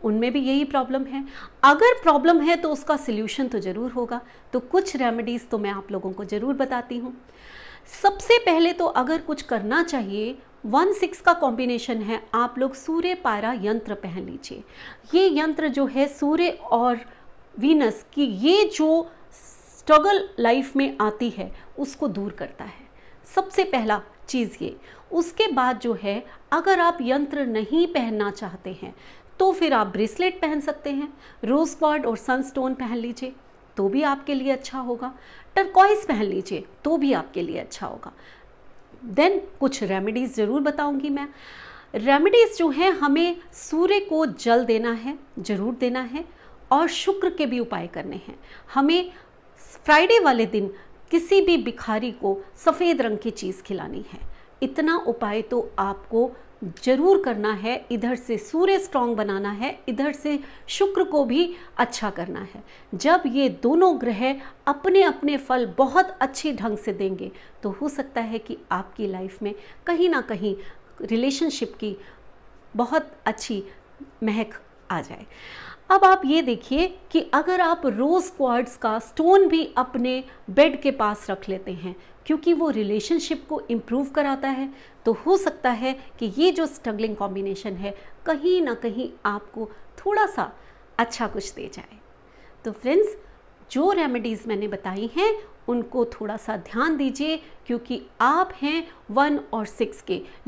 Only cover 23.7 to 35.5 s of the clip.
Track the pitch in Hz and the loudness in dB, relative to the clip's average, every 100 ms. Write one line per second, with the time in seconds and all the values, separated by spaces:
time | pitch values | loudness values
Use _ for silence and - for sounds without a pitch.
23.7 | 262 220 208 - - - 254 220 - - | 0 0 -2 -4 -18 -6 -2 -2 -6 -10
24.7 | - - - - 349 339 - 427 262 254 | -10 -20 -20 -4 -2 0 0 0 2 0
25.7 | 254 240 196 202 214 - - - 311 392 | 0 -2 -2 -4 -4 -8 -14 -2 0 4
26.7 | 359 339 339 240 285 285 294 247 220 214 | 4 4 2 0 0 0 -4 -2 -2 0
27.7 | 320 349 311 226 214 202 202 190 175 185 | 2 2 0 -2 -2 -2 -4 -10 -10 -12
28.7 | 160 - - - - - - 381 370 320 | -12 -16 -18 -20 -20 -8 0 2 4 2
29.7 | 233 202 190 220 - 359 370 311 302 294 | 2 2 0 -2 0 -2 0 -2 -2 -4
30.7 | 294 285 277 294 - - - 214 285 330 | -6 -4 -6 -6 -10 -20 -8 0 2 2
31.7 | - 302 302 233 220 - 254 269 269 262 | 0 0 2 -2 -4 -2 -2 -2 -4 -2
32.7 | 262 240 233 240 233 254 262 - - - | -4 -4 -4 -6 -8 -10 -12 -20 -20 -12
33.7 | - 196 262 302 277 294 269 269 269 - | -2 0 2 2 0 -2 -2 0 -2 -4
34.7 | 262 247 233 254 - - - - | -8 -6 -6 -8 -12 -20 -20 -4